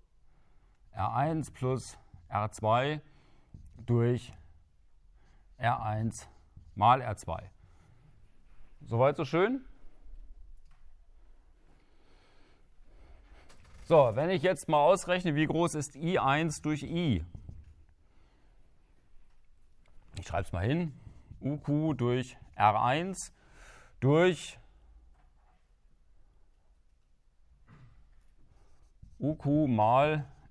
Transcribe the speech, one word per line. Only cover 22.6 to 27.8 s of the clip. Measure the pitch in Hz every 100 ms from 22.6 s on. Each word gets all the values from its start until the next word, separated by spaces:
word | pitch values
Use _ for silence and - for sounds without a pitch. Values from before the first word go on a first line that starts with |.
| 104 104
eins | 117 147 185 180 - - - - - - - -
durch | 131 156 180 156 - - - - - - - - - _ _ _ _ _ _ _ - - - _ - _ _ _ _ _ _ _ _ _ - - - -